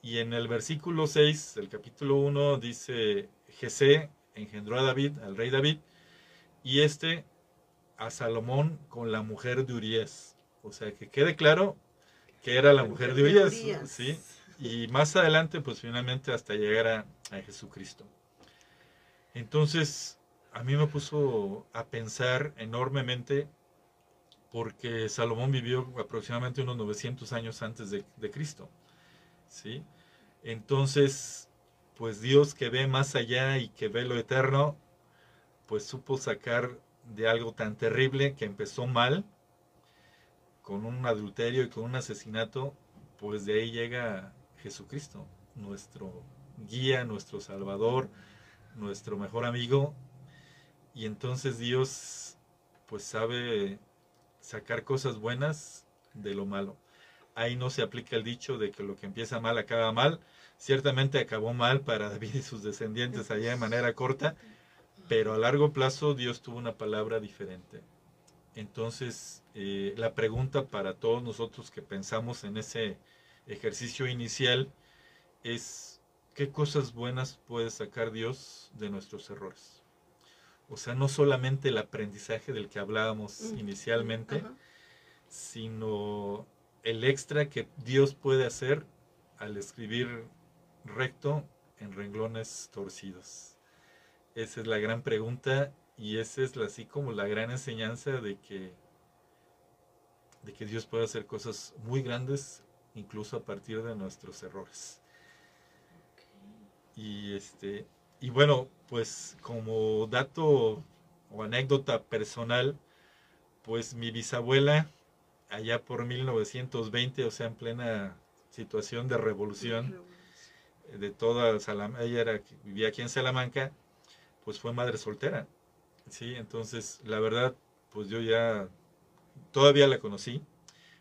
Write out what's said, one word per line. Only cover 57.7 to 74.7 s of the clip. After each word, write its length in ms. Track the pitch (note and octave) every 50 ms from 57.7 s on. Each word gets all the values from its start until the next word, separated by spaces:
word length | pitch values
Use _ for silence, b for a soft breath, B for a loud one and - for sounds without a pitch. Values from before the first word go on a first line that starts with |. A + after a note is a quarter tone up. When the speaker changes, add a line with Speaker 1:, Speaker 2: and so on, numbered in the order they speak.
| - -
Speaker 1:
aplica 340 | A#2 G2 - A#2+ A#2 - B2+
el 80 | A2+ G#2+
dicho 340 | A#2 A#2+ A#2+ - - C3
de 140 | A2+ G#2+ G2
que 120 | - - G2+
lo 120 | G2 G2
que 120 | - -
empieza 320 | G2 F#2+ A2+ A2+ - A#2+ A2+
mal 180 | A2+ A2+ A#2
acaba 340 | A2+ G#2 - A#2 A#2 A2+ A2+
mal. 280 | A2+ A#2+ C3 D3 E3 - b b b b b b b
Ciertamente 600 | b - - C3+ C3 C#3 C#3+ B2+ C3 C3+ C3+ C#3 C3+
acabó 340 | A#2+ - - A2 G#2+ A2+ A#2+
mal 280 | B2 A#2+ A#2+ C3+ C3+
para 280 | C#3 B2 A2+ G#2 G#2 G#2
David 260 | G2+ G#2 A2 G#2 A#2
y 60 | C3+
sus 220 | C3+ - B2 G#2+ G2+
descendientes 680 | G#2+ G2+ - A2+ A2 G#2+ A#2+ B2 B2 B2 A#2 A2 -
allá 180 | A2+ G#2 A2+ A#2+
de 60 | B2
manera 360 | B2 A#2 A2 A#2 A#2+ B2 A#2+ A2+
corta, 400 | - B2+ C3 C3+ C3 D3+ - - b b b b b b b b b b _ _ - - -
pero 240 | A#2 A2 G#2+ A2 A2
a 40 |
largo 360 | A2 A2+ B2 C#3 C#3+ D3 D3 D3
plazo 400 | C3 C3 C3 C3+ - D3+ D3 C#3+
Dios 280 | B2+ B2 B2 A#2 -
tuvo 160 | - B2+ A#2
una 200 | A#2+ A#2+ A#2 A2
palabra 420 | - A2+ G#2+ G#2+ G#2+ A2 A2 A2+ A2
diferente. 640 | G#2+ G2+ - - G2+ F#2 F#2 F2+ F2 _ - A2 - _ _ _ _ _ _ _ _ - _ _ _ _ _
Entonces, 880 | A2+ G#2+ G2+ - A#2+ A2+ A2+ A2+ - B2+ A#2+ A#2 - - - - - _ _ _
eh, 400 | A2 G2 G2 G2 G2 G2 G2 G2+
la 160 | A2+ A2+ A2+ -
pregunta 540 | - A2+ A2 A2+ B2 C3 C3+ - C#3 -
para 260 | - - G2+ F#2+ F#2+ F#2
todos 300 | - - A2+ A#2 B2 B2
nosotros 480 | A#2 G#2 A2 A2+ G#2 - - A2 -
que 100 | - -
pensamos 640 | - - G2 G2 G2 - A2+ A2 A2+ A#2+ A#2+ - -
en 140 | G2+ G2+
ese 400 | A2 G#2+ - - A#2 A2 G2+ F#2+ - b b b b b b b b b
ejercicio 600 | - G#2+ G2+ - A2 G2+ - B2 A#2 - - C3+
inicial 640 | B2 B2 A#2+ A#2 A2+ - - C3 B2 B2 C3 C3+ -